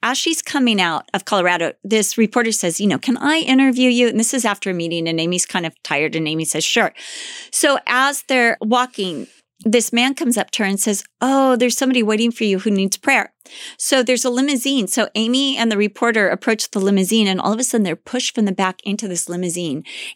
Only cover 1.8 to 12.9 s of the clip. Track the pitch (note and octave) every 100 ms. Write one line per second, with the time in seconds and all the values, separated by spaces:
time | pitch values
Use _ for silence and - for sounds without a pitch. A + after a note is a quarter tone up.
1.8 | G3 A3 G3+ - A3 B3+ A3+ G#3+ F3 D#3+
2.8 | G3+ C3+ - A#3 C#4+ D#4+ - C4 C4+ B3
3.8 | B3+ A#3+ A#3+ G#3 A3+ C4 A#3 G3+ G3 F3+
4.8 | E3+ E3+ E3 E3 E3 F3+ - F#3+ E3 -
5.8 | - C#3+ D3+ D#3 D#3 D#3+ D#3 D#3 D#3 A#3+
6.8 | F#3+ - - - - - - - D4+ C#4
7.8 | - B3 C4+ C#4+ - C4 A#3 - A3 A#3+
8.8 | B3 B3 F#3+ D3+ F#2 _ _ _ A3+ A3
9.8 | G#3+ A#3 B3+ C4+ B3+ A3+ - - G3+ G3
10.8 | - G3+ - _ B3 C4+ C4 B3 B3 A#3
11.8 | B3+ B3 G#3+ G#3+ A#3 A#3 A3 F#3+ G#3+ G3+
12.8 | G3